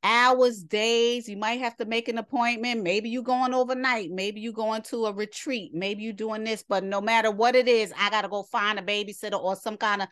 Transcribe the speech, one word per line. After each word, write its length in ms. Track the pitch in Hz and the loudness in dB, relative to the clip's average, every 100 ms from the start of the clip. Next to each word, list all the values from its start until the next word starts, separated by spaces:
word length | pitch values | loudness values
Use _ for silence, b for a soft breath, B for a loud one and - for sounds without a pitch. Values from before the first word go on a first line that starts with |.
| 190 | 4
Hours, 560 | 233 247 254 254 226 | 4 6 6 4 2
days, 680 | 165 214 220 233 240 240 226 | -4 0 2 4 2 0 -6
you 80 | 202 | -6
might 240 | 214 240 | -4 -2
have 160 | 254 233 | -4 -6
to 80 | 220 | -4
make 240 | 226 233 | -4 -2
an 80 | 226 | -6
appointment. 680 | 220 254 233 233 240 233 | -4 0 0 0 -2 -2
Maybe 260 | 180 196 220 | 0 0 0
you 120 | 247 | -4
going 320 | 240 254 254 | 0 0 2
overnight. 580 | 254 247 254 254 233 180 | 2 0 0 0 0 -2
Maybe 300 | 185 196 208 | -4 -6 -6
you 100 | 226 | -8
going 300 | 214 220 220 | -4 -2 -2
to 220 | 214 240 220 | -4 -2 -2
a 80 | |
retreat. 600 | 202 214 - - 247 175 | -2 -6 -6 -6 -6 -4
Maybe 300 | 156 196 202 | -6 -4 -4
you 80 | 220 | -8
doing 320 | 202 220 214 | -6 -6 -4
this. 180 | 220 220 | -4 -6
But 220 | - 196 | 0 -2
no 160 | 190 202 | 0 -2
matter 320 | 208 226 220 | 2 4 4
what 240 | 202 233 254 | 4 4 6
it 140 | 247 | 6
is, 240 | 233 214 - | 4 2 0
"I 140 | 202 | 2
gotta 180 | 214 196 | 2 0
go 160 | 202 | -4
find 340 | 190 240 208 208 | -4 -2 0 0
a 40 | |
babysitter 600 | 180 208 208 208 214 190 | -2 -2 -4 -8 -4 -2
or 140 | 180 190 | -2 -4
some 220 | - 214 | -6 -2
kind 240 | 220 202 | 0 0
of 80 | 190 | -2